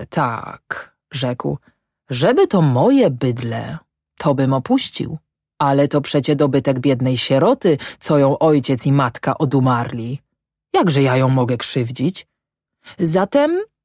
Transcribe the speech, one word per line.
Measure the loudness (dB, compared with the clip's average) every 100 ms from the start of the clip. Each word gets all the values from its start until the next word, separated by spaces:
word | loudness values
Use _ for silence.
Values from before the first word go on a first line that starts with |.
| -8
tak”, | -4 -2 -4 -10 -16 -12 -12 -14 _ _
rzekł, | -6 -6 -4 -6 -8 _ _ _ _ -10
„żeby | -2 2 4 4
to | 4
moje | 4 4 4 4 4
bydlę, | 2 -2 -2 -6 -8 -10 -12 _ _ _ -6
to | -2 0
bym | 0
opuścił. | 0 0 -2 -2 -8 -8 -10 _ _ _ -4
Ale | 0 2 2
to | 0
przecie | 0 -2 0 0
dobytek | 2 0 0 0
biednej | 0 0 0 -2
sieroty, | 0 2 2 2 2 0 -2 -8
co | 0 2
ją | 4 2
ojciec | 2 2 0 -2 2
i |
matka | 2 0 -2 -4 -2
odumarli. | 0 2 2 0 -2 -8 -8 -10 _ _ _ _ _
Jakże | 0 2 2
ja | 2 2
ją | 2
mogę | 2 0 -2
krzywdzić? | -4 -4 -4 -4 -4 -6 -16 _ _ _ _ _ -18 -4
Zatem | -2 0 0 2 2 0 -6 _